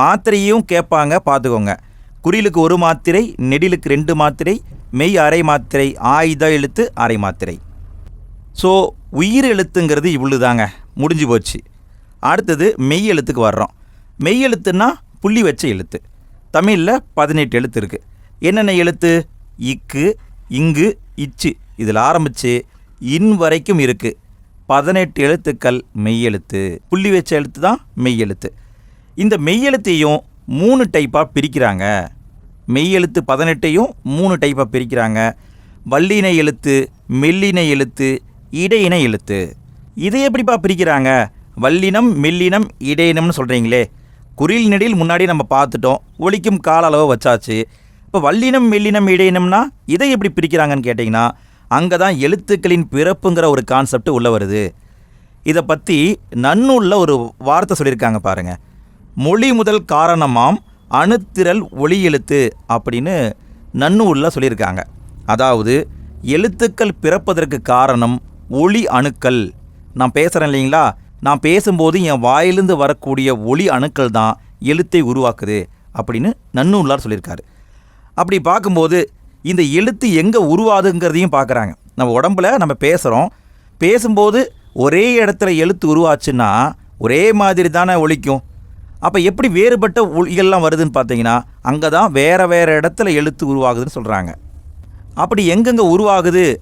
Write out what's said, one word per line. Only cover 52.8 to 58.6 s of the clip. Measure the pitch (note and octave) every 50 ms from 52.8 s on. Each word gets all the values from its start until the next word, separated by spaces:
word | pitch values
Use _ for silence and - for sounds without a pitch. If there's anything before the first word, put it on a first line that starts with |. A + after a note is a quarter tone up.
| D#3 -
பிறப்புங்கிற | C3+ C#3+ D#3+ F3+ F#3+ - - F#3+ F3 E3+ E3
ஒரு | D3+ C#3 C3+ G#2+
கான்செப்ட் | - B2+ C3+ C3+ - C3 A#2 - D#3+
உள்ள | C#3 A#2+ A#2 A#2+ A2+
வருது. | G2+ G2+ F#2+ G#2 G#2+ G2 E2 - - - - - - - - - - - - - - -
இதை | D#3 D#3 E3
பத்தி | C3 - D#3 D3+ - - E3+ C#3+ D#3 G3 G#3 - - - -
நன்னூல்ல | A#2+ B2 C#3 E3+ A3 C4 C4+ C4 A#3+ G3+ F3+ G#3
ஒரு | G3 F3 D3+ C#3 B2 A#2 A#2 -
வார்த்தை | - B2+ C#3 D3+ F3 F#3+ - - -
சொல்லியிருக்காங்க | C#3+ C3+ B2+ G#2+ B2 A#2 A2
பாருங்க. | G2+ - G2 F#2 F#2 F2 F2+ F2+ -